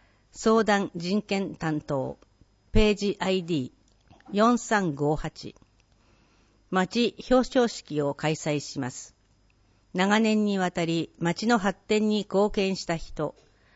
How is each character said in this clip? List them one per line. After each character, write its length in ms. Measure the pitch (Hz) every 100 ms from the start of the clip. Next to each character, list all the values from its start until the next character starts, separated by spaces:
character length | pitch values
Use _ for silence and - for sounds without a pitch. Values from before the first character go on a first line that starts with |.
| _ _ _
相 320 | - 226 226
談 280 | 220 202 196 180
人 260 | 170 208
権 340 | - 196 190 -
担 260 | 160 151
当。 360 | - 139 131 - _ _ _ _ _
ペ 200 | - 214
ー 40 | 202
ジ 220 | 202 -
ア 100 | 185
イ 140 | 190
デ 100 | 170
ィ 120 | 165 127
ー、 60 | - _ _ _ - -
四 260 | 196 220 240
三 380 | - 214 185 139
五 220 | 147 151
八。 380 | 156 - - - _ _ _ _ _ _ _ _ _ _ _
町 460 | 185 180 233 233 - -
表 160 | 254 247
彰 220 | 262 233
式 340 | - - 147
を 120 | 143
開 220 | 139 151 160
催 260 | - 147
し 180 | - -
ま 120 | 127
す。 220 | - - _ _ _ _ _ _ _ _
長 280 | 175 190 208
年 240 | 226 214 208
に 120 | 196
わ 140 | 180
た 140 | 180 165
り 260 | 165 156 -
町 280 | 170 170 214
の 100 | 240
発 200 | 196 -
展 260 | _ 214 214
に 120 | 214
貢 300 | - 190 208
献 280 | 208 190 190
し 80 | -
た 100 | 165
人、 400 | - - 151 - _ _ _